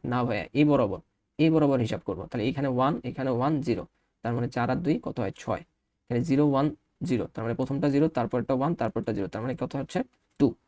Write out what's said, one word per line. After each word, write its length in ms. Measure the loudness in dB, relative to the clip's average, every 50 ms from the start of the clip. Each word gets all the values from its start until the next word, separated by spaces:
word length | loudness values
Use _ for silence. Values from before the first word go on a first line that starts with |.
| -4 -2
না 60 | 0 0 0
ভাইয়া, 180 | 0 0 -2 -4 -2 2 4
এই 60 | 4 6
বরাবর, 300 | 6 4 4 0 -2 -8 -10 _ _ _ _ _ _ 2
এই 60 | 4 4 6
বরাবর 240 | 6 4 4 4 2 2
হিসাব 140 | 0 -2 -4 -4 -6
করবো। 140 | -6 -6 -8 -6
তাহলে 140 | -4 -2 -2 0
এখানে 180 | 0 0 -2 0 2
ওয়ান, 180 | 2 2 2 0 -2 -6 -8
এখানে 200 | -6 -4 -2 -2 0 0
ওয়ান 140 | 2 0 0 0 0
জিরো, 180 | 0 -2 -2 -2 _ _ _ _ _ _ _
তার 100 | -4 -4 -2
মানে 120 | -2 -4 -4 -2
চার 140 | -2 0 0
আর 60 | 0 0 0
দুই 120 | 0 0 0 -2
কত 100 | -6 -6 -4
হয়? 100 | -4 -4 -6 -8
ছয়। 200 | -6 -4 -4 -4 -6 _ _ _ _ _ _ _ _
এখানে 160 | _ -2 -2 2 2
জিরো 160 | 4 4 4 4
ওয়ান 140 | 4 2 2 0 -2 _ _ _ _ _ -2 -2
জিরো, 160 | 0 0 0 -4 _
তার 80 | -6 -4
মানে 100 | -4 -2 -2
প্রথমটা 280 | -2 -2 -2 0 0 2 4
জিরো, 120 | 4 2 2 2
তারপরটা 360 | -2 -2 0 -2 -2 0 0 0 0
ওয়ান, 140 | 0 0 0 0
তারপরটা 300 | -2 -2 -2 -4 -4 -2 -2
জিরো, 100 | -2 -4 -6
তার 80 | -6 -6 -6
মানে 100 | -6 -4 -6
কত 100 | -6 -6 -6 -8
হচ্ছে? 180 | -8 -4 -4 -4 -4 _ _ _ _ _ _ _
টু। 80 | 0 0 0 _ _